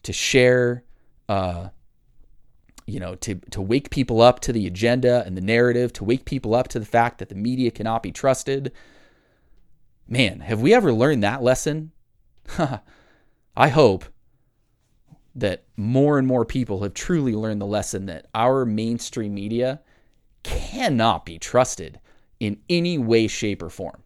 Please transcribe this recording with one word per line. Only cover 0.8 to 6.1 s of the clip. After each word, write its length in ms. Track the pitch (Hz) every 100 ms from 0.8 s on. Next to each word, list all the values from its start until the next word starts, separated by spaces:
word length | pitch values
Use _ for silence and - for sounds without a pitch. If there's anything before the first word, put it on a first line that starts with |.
| - - _ _ -
uh, 400 | 101 92 87 92 - _ _ _ - - - - _ _ - -
you 120 | 98
know, 160 | 90 92
to, 200 | - 90
to 240 | - -
wake 300 | 95 131 -
people 300 | - 127 113
up 200 | 120 123
to 120 | -
the 140 | 117 92
agenda 560 | 90 117 123 123 120 95
and 100 | 92
the 60 |
narrative, 500 | 92 117 123 120 123
to 100 | -
wake 200 | 101